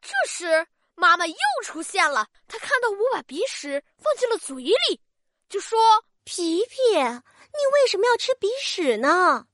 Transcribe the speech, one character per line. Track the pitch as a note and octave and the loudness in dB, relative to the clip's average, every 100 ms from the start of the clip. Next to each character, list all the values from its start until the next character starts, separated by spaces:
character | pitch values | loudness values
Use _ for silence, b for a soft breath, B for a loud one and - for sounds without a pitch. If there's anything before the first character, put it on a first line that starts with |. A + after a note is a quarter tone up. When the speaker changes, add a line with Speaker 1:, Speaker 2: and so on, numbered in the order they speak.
Speaker 1:
这 | - G5 F5+ | -6 -2 -2
时 | - F4 D#4+ E4 _ _ | -4 0 0 0 _ _
妈 | - F4 F4 | 0 4 4
妈 | E4+ | 2
又 | F4 G5 F5 | -2 -2 -2
出 | A4 D4+ | -6 -10
现 | E4 G4 D#4+ | -8 0 0
了， | C4+ G#3+ _ _ | 0 -4 _ _
她 | A4+ | -14
看 | - C#5 | -4 0
到 | A#4+ | 0
我 | G4 A#4 | 0 -2
把 | B4 | -2
鼻 | - C4 C5 | -6 -6 -6
屎 | - C#4+ C#4 _ _ | -6 -8 -8 _ _
放 | D5+ C5+ | -4 -2
进 | B4 | -2
了 | G#4+ | -2
嘴 | - C4+ | -6 -10
里， | B3+ A4 E5+ F#4 _ _ _ _ _ | 0 0 0 -4 _ _ _ _ _
就 | G4+ | -10
说： | - A4+ A4+ A4 - _ | -4 2 6 4 2 _
Speaker 2:
“皮 | - - E4+ E4 B4 | -14 -6 -2 -2 -4
皮， | - B4+ | 0 2
你 | F#4 B3+ A#3+ _ _ - D5+ C#5 | 2 0 -4 _ _ -18 -2 0
为 | C#5+ B4+ | 4 2
什 | F#4 | 2
么 | A#4 | 2
要 | A#4 | 0
吃 | - C5 | 0 -2
鼻 | G4+ B4+ | -2 -4
屎 | C#5 - D#4 G#3+ | -6 -2 0 2
呢？ | C4 E4+ F4+ B3+ - | 2 4 4 2 -4